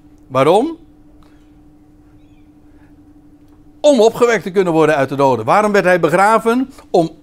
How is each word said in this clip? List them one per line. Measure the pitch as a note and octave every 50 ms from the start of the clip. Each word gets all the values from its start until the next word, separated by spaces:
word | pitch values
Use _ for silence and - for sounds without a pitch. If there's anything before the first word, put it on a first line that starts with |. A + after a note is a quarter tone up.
| - - - - -
waarom? | - C3 C3 C3+ D3+ F3+ G#3+ C4+ E4 D#4+ - - - - - - - - - - - - - - _ _ - _ - - _ _ _ _ _ _ - - - - _ - - - - _ _ - D3 - - - - - - - - _ - - - - _ _ _ - - _ - - -
Om | - D4+ C#4+ A#3
opgewekt | G#3 A3+ - - A#3+ A#3+ A3+ G3 -
te | G3
kunnen | E3+ G3+ F#3 F3 D#3+
worden | D#3+ D#3 D3+ D#3
uit | C#3+ C3+ B2+
de | C#3+
doden. | C3+ C#3 C3+ B2+ A2 A2
Waarom | B2+ E3+ G3+ G#3+ G#3
werd | G3+ G3+ F3+
hij | F3+ F3+ F3
begraven? | E3 E3 E3 F#3 G3 G#3 A3+ A3 - A3+ A#3 B3+ C4 - - - - _
Om | - F#3+ E3 E3 - -